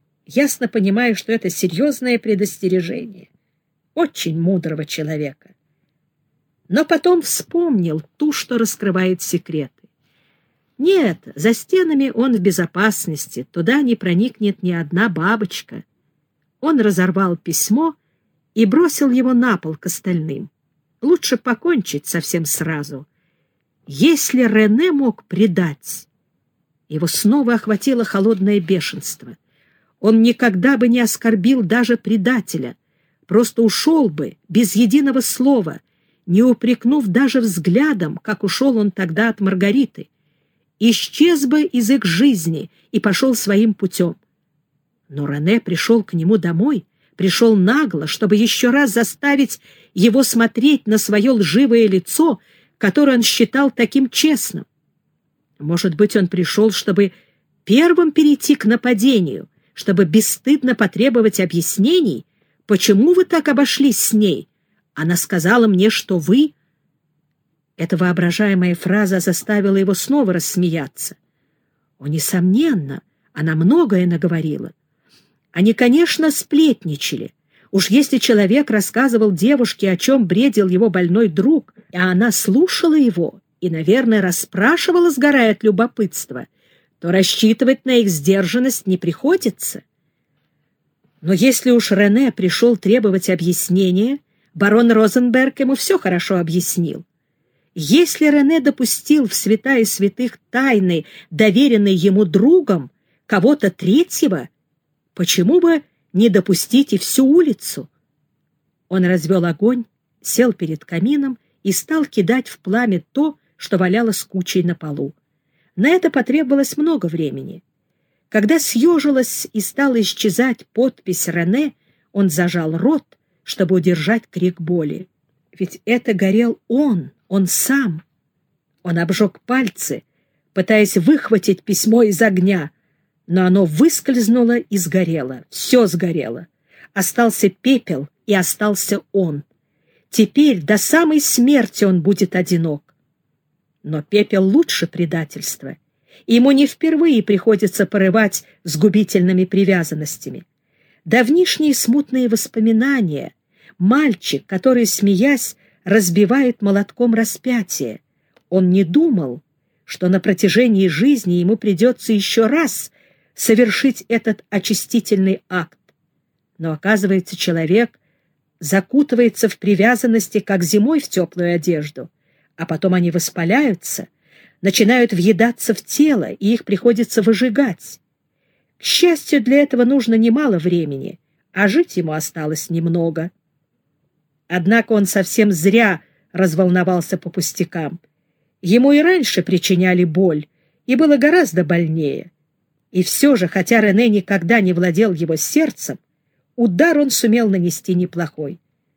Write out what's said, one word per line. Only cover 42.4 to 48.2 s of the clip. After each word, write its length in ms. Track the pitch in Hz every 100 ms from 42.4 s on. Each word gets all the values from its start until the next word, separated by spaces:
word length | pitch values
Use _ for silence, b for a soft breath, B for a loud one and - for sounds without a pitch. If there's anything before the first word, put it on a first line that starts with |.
| 160 160 - _ _
и 80 | 208
пошел 340 | 208 185 262
своим 400 | 226 196 202 220
путем. 420 | 202 185 - 175 - _ _ _ _ _ _ _ _ _
Но 180 | 143 143
Рене 340 | 147 156 226
пришел 440 | - 170 - 233
к 100 | -
нему 240 | 170 160 214
домой, 480 | 170 165 262 240 - _ _ -
пришел 400 | 185 - 233 214
нагло, 500 | 185 277 285 165 151
чтобы 300 | -